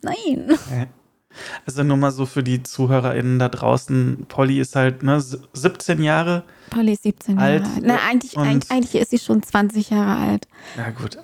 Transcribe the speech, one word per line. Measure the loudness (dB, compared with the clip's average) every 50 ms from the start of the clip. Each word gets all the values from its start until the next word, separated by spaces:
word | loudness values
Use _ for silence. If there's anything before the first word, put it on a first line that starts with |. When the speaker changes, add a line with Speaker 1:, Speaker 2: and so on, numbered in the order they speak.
| -4
Speaker 1:
Nein. | -6 -6 -4 -2 -2 -2 -2 2 2 0 0 0 -4
Speaker 2:
Ja. | -4 -4 -4 -6 -10 _ _ _ _ _ _ _ _ -18 -16 -14 -14 -12 _
Also | -10 -4 -2 0
nur | 2 2 2
mal | 2 0
so | 0 -2 -4
für | -4 -2 -2 0
die | 0 0 -2 -4
ZuhörerInnen | -6 -4 -2 0 2 2 2 2 0 0 0 0 0 2 2
da | 2 0
draußen, | -2 -2 0 2 2 0 0 0 0 0 0 0 -2 -4 -8 -10
Polly | -2 0 2 2 2 0
ist | -2 0 0
halt, | 2 2 2 2 0 0
ne, | 2 2
s-, | 2 0 -4 -10 -14 -14 -16 _
siebzehn | -2 -2 -2 -2 -2 -4 -2 0 0 2
Jahre | 2 2 2 2 2 0 -2 -2 -8 -20 -20 -16 -6
Speaker 1:
Polly | -2 0 2 2 0
ist | 0 0
siebzehn | -4 -4 -4 -2 -2 0 2
Speaker 2:
alt | 4 4 4 2 0
Speaker 1:
Jahre | -2 -2
alt. | 0 2
Na, | 2 2 2 0 2
eigentlich, | 2 0 0 0 -2
Speaker 2:
und | 0 2
Speaker 1:
eig-, | 2 2 2 0 0
eigentlich | 0 0 0 0 0 0
ist | 0 2
sie | 0 -2
schon | 0 2 0 0 0
zwanzig | 2 0 2 2 2 0 -2 -2 0
Jahre | 0 0 2 2 0 0 0 0 0
alt. | -2 -4 _ _ -20 -20 -16 -10
Speaker 2:
Ja | -8 -8 -8
gut, | -8 -8 -10 -10 -10 -4